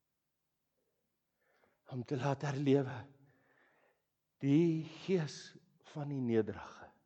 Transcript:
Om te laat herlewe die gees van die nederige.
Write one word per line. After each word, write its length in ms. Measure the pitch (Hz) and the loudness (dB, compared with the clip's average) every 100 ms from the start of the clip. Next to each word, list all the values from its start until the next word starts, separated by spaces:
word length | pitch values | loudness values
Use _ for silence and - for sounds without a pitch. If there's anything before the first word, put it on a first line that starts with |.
| _ _ _ _ _ _ _ _ _ _ _ _ _ _ _ _ _ _ - | _ _ _ _ _ _ _ _ _ _ _ _ _ _ _ _ _ _ -10
Om 80 | 127 | -8
te 140 | 117 139 | -4 -2
laat 220 | 139 135 147 | -2 -2 -4
herlewe 500 | 135 143 139 127 120 - - - _ _ _ _ _ _ _ _ _ _ - | 0 4 4 4 -6 -14 -20 -20 _ _ _ _ _ _ _ _ _ _ -2
die 400 | 139 147 170 160 151 - | 4 6 4 2 -4 -10
gees 340 | - 185 147 - - - _ _ - | -2 0 -2 -8 -18 -20 _ _ -14
van 160 | 151 143 | -8 -6
die 80 | 139 | -2
nederige. 680 | 120 113 104 92 - - - _ | 2 2 2 -4 -12 -18 -20 _